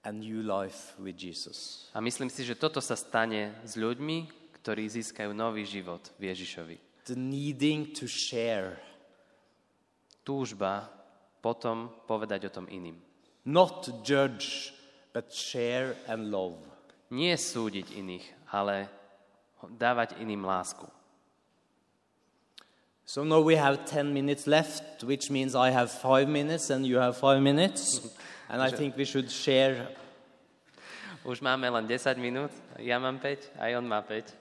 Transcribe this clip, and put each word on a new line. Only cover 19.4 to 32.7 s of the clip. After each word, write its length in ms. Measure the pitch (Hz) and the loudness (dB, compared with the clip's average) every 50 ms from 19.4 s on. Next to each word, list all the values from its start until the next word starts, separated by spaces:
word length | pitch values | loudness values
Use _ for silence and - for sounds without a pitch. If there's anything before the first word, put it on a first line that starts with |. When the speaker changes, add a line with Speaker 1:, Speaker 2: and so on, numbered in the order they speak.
| _ _ _ _ | _ _ _ _
Speaker 2:
dávať 560 | - 90 117 113 117 120 123 120 113 113 - - | -20 -20 -6 0 2 2 4 2 0 -2 -2 -10
iným 240 | 113 110 104 101 | -6 -4 -4 -2
lásku. 460 | 95 95 95 92 90 - - - - - - - _ _ _ _ _ _ _ _ _ _ _ _ _ _ _ _ _ _ _ _ _ _ _ _ _ _ _ _ _ _ _ - - _ _ _ _ _ _ _ _ | 0 0 0 0 0 -4 -10 -12 -16 -18 -20 -20 _ _ _ _ _ _ _ _ _ _ _ _ _ _ _ _ _ _ _ _ _ _ _ _ _ _ _ _ _ _ _ -20 -20 _ _ _ _ _ _ _ _
Speaker 1:
So 160 | - - 143 | -8 -4 -2
now 240 | 143 156 156 160 156 | 2 8 8 8 10
we 160 | 160 160 156 | 10 8 8
have 240 | 143 139 139 139 - | 8 6 4 4 -2
ten 320 | - - 147 143 143 143 | -2 0 0 2 2 2
minutes 320 | 139 139 143 143 143 - 143 | 2 2 2 0 0 4 6
left, 560 | 151 156 160 - - - - - - - 117 | 6 6 6 2 -6 -10 -10 -12 -14 -8 -2
which 240 | 120 139 139 - - | -2 -2 -2 0 0
means 240 | 143 135 131 131 | 0 0 0 2
I 160 | 120 127 127 131 131 | 4 6 6 6 8
have 160 | 127 123 117 | 6 4 4
five 320 | - - - 131 131 135 139 | 0 -2 4 6 8 8 8
minutes 480 | 143 151 143 143 151 165 160 - - | 6 4 2 2 0 0 -2 0 0
and 160 | 139 131 135 127 | 0 2 2 4
you 80 | 123 | 4
have 200 | 127 127 123 123 127 | 4 4 4 2 4
five 200 | - 135 135 135 | 6 6 8 8
minutes. 600 | 135 139 139 151 180 196 196 - - - - - | 8 6 6 6 4 4 2 -2 -2 0 -2 -2
Speaker 2:
<laughs> 480 | - 113 - - - - - - - - | -4 -8 -14 -14 -16 -16 -16 -16 -10 -6
Speaker 1:
And 120 | 110 123 | 0 2
I 80 | 131 131 | 2 2
Speaker 2:
Takže 40 | 123 | 2
Speaker 1:
think 160 | - 151 139 127 | 0 -2 -2 0
we 80 | 135 139 | -2 -4
should 240 | 135 - 139 127 117 | 0 0 -2 -2 -2
share. 560 | - - - 151 135 131 135 135 131 120 117 - - - - - - - - - - _ _ _ _ _ _ _ _ - - - - - - - - - - | -6 -2 2 4 6 8 6 6 4 0 -6 -10 -12 -14 -18 -20 -20 -20 -20 -20 -20 _ _ _ _ _ _ _ _ -20 -20 -18 -16 -16 -14 -16 -16 -12 -8
Speaker 2:
Už 160 | 127 123 120 | -8 -8 -2
máme 240 | 139 131 131 131 127 | 2 2 2 2 2
len 200 | 123 120 117 110 110 | 2 0 0 0 0
desať 280 | 120 131 - 139 131 127 | -2 0 0 0 0 0
minút, 320 | 123 123 123 131 147 143 - - - - | -2 -2 -2 -2 -4 -4 -8 -14 -18 -18